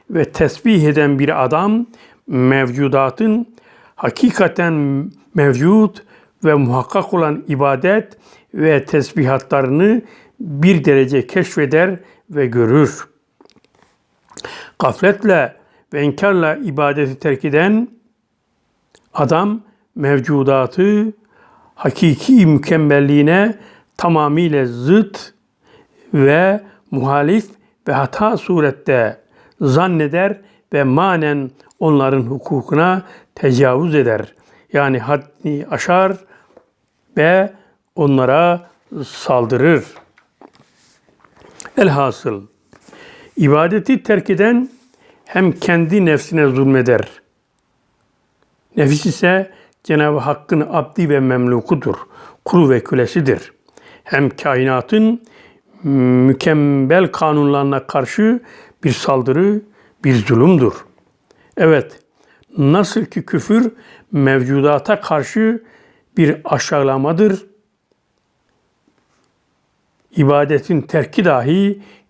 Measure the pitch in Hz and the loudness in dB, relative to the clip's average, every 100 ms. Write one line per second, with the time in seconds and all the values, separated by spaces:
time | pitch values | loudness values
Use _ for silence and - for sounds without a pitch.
0 | - 170 - - 151 - 226 196 151 147 | -6 -4 -2 0 -2 0 2 2 2 2
1 | 143 139 143 160 131 156 202 220 233 - | 2 0 0 0 0 0 0 -2 -4 -14
2 | - _ - 131 127 135 127 127 139 135 | -20 _ -6 0 2 2 0 -2 -2 0
3 | 135 - 220 220 233 _ _ _ _ - | -2 -2 -2 -2 -6 _ _ _ _ -6
4 | - - 247 - 175 170 170 156 143 139 | -6 0 -2 2 0 0 -2 -2 -2 -4
5 | 156 - _ 170 143 123 160 220 214 - | -6 -14 _ 0 2 2 2 4 2 -2
6 | - _ _ - 156 147 123 127 - 196 | -20 _ _ -4 0 2 0 -2 -2 -4
7 | 190 180 156 151 - 135 139 131 180 214 | -2 -2 -2 -4 -6 -2 0 0 0 0
8 | 220 - _ _ _ 185 156 143 - 160 | -4 -18 _ _ _ -2 0 0 0 -2
9 | - 185 131 135 - 139 131 147 202 233 | -2 -2 0 -2 -2 -2 0 2 2 0
10 | - - _ - 196 143 175 170 135 139 | -4 -20 _ -16 -10 0 2 2 2 2
11 | 131 139 120 185 - - 135 156 180 180 | 2 0 -2 -4 -4 -2 0 0 0 -4
12 | - _ - 147 127 120 113 143 139 - | -14 _ -10 -4 -2 0 2 4 2 -2
13 | - _ _ _ _ _ _ _ _ _ | -18 _ _ _ _ _ _ _ _ _
14 | _ _ _ - - - - - 131 - | _ _ _ -18 -16 -18 -16 -4 -2 0
15 | 185 202 214 170 123 - _ _ - 143 | 0 2 2 0 0 -8 _ _ -10 -4
16 | 147 143 202 185 156 156 220 139 143 143 | -4 0 0 0 0 -4 -6 -2 -2 -2
17 | 135 135 156 131 151 147 185 220 240 _ | -4 -4 -4 -4 -2 0 2 0 -2 _
18 | _ _ _ _ _ _ _ _ _ _ | _ _ _ _ _ _ _ _ _ _
19 | _ - 135 165 202 214 - _ _ - | _ -4 0 0 0 -6 -12 _ _ -6
20 | 139 139 123 143 135 135 127 - 196 208 | 0 0 0 0 2 0 0 0 0 0
21 | 220 - _ _ _ _ _ - 135 - | -2 -8 _ _ _ _ _ -6 -6 2
22 | 170 143 - 254 170 143 - 165 151 143 | 2 2 4 4 6 4 2 0 2 2
23 | 143 147 147 185 214 208 - - _ - | 2 2 2 2 0 -4 -16 -20 _ -6
24 | 175 160 147 156 170 143 127 120 131 208 | 0 0 0 0 0 0 -2 -4 2 2
25 | 202 - - _ _ _ _ _ _ _ | 2 -8 -18 _ _ _ _ _ _ _
26 | - 147 135 156 190 208 202 _ - 131 | -4 2 2 4 2 -2 -8 _ -10 -6
27 | 131 143 147 214 - - _ _ - 139 | -2 0 0 0 -2 -18 _ _ -6 -4
28 | 135 - 214 226 - 175 147 139 - 127 | -4 -2 -2 -2 -2 0 -2 -4 -2 -2
29 | 110 - _ _ _ - 139 139 185 165 | -2 -6 _ _ _ -4 0 2 0 0
30 | 151 170 202 202 _ _ - 156 131 139 | -2 -2 -2 -4 _ _ -6 -2 0 0
31 | 190 185 151 143 131 _ _ - 160 147 | 0 0 -2 -4 -8 _ _ -4 0 2
32 | 135 135 117 135 - 139 - 143 180 185 | 2 -2 -4 -8 -6 -6 -2 0 0 -2
33 | - - _ - 143 127 131 127 170 151 | -8 -20 _ -4 0 2 2 2 0 0
34 | 120 107 104 _ _ _ - 143 139 131 | 0 -2 -6 _ _ _ -6 -2 0 -2
35 | 113 147 - _ 165 143 - 147 - 180 | -2 -4 -6 _ -8 -6 -6 -8 -2 0
36 | 190 185 _ _ _ _ _ _ _ _ | 0 -4 _ _ _ _ _ _ _ _
37 | _ - 156 190 196 - _ _ _ - | _ -2 2 2 -2 -8 _ _ _ -4
38 | 143 135 127 147 175 175 - _ - - | 0 2 2 2 2 -2 -8 _ -16 -14
39 | 127 - - 127 117 127 151 147 - - | -14 -12 -2 -2 0 0 2 0 -2 -20
40 | _ _ _ _ - _ _ _ _ _ | _ _ _ _ -20 _ _ _ _ _
41 | _ _ _ _ - - - - 190 139 | _ _ _ _ -20 -20 -8 0 2 2
42 | 135 - 135 101 104 _ _ _ - - | -2 -4 -8 -8 -12 _ _ _ -20 -20
43 | - - - - 143 147 170 208 208 254 | -20 -20 -12 -2 2 4 2 0 -2 -2
44 | - 208 202 185 214 240 262 - _ _ | 0 -2 0 0 2 2 -2 -12 _ _
45 | _ _ - 185 185 - - 170 160 202 | _ _ -6 0 0 0 -2 0 0 2
46 | 170 143 - 160 143 131 135 131 123 117 | 2 0 -2 0 0 2 2 2 2 0
47 | - - _ _ _ _ _ _ _ _ | -2 -12 _ _ _ _ _ _ _ _
48 | _ _ _ _ _ _ _ - 139 147 | _ _ _ _ _ _ _ 0 2 2
49 | 185 - 180 190 190 - _ _ - 151 | -2 0 0 0 -2 -12 _ _ -2 0
50 | 151 147 127 - - 165 151 165 - - | 0 0 -4 -6 -2 -2 -2 -4 -4 -4
51 | 165 143 131 127 123 120 - 156 113 - | 0 0 0 0 0 -2 -2 -4 -2 -8
52 | - - - _ - 175 143 123 - 127 | -12 -20 -20 _ 0 2 4 2 0 -2
53 | 120 139 131 107 - _ _ _ - - | 0 -2 -2 -2 -6 _ _ _ -20 -20
54 | - 139 139 - - 127 131 127 - 214 | -4 -2 -2 -2 -4 -2 0 -2 0 2
55 | 220 233 _ - - _ _ - 151 135 | 2 -2 _ -20 -20 _ _ -10 -2 0
56 | 127 127 131 131 165 151 143 139 135 175 | 2 4 2 2 0 2 2 0 2 2
57 | 180 - 160 151 143 143 139 135 - 143 | 0 -2 0 2 0 0 -2 -4 -4 -4
58 | 139 - 214 240 - - - _ 139 120 | -4 0 0 0 -6 -20 -20 _ -4 -2
59 | - 135 123 143 196 208 208 _ _ - | -2 -2 0 0 0 -2 -6 _ _ -4
60 | 135 123 98 117 156 170 117 - - _ | 0 0 2 4 4 4 2 -2 -20 _
61 | _ _ _ _ _ - 160 147 - - | _ _ _ _ _ 0 2 2 -2 -16
62 | _ _ _ _ _ - 139 180 185 220 | _ _ _ _ _ -2 2 2 0 -2
63 | 190 - - 151 - 220 233 - - - | -4 -8 -6 -6 0 0 0 -6 -20 -20
64 | - 156 135 135 127 139 143 143 175 208 | -6 0 2 2 0 0 2 0 -2 -4
65 | - 151 131 220 220 233 _ _ _ _ | -2 -4 -2 -2 0 -2 _ _ _ _
66 | _ - 151 151 - 135 - 147 139 135 | _ 0 0 0 -4 -4 -2 -2 0 -2
67 | 139 165 214 190 - _ _ _ _ _ | -2 0 0 0 -10 _ _ _ _ _
68 | _ _ _ _ _ _ _ _ _ _ | _ _ _ _ _ _ _ _ _ _
69 | _ _ _ _ _ _ _ _ _ _ | _ _ _ _ _ _ _ _ _ _
70 | _ - 143 143 147 143 - 156 - 160 | _ 0 2 4 2 -2 0 -4 -2 -4
71 | - - 180 131 127 185 202 202 - _ | -2 0 0 0 0 0 0 -4 -14 _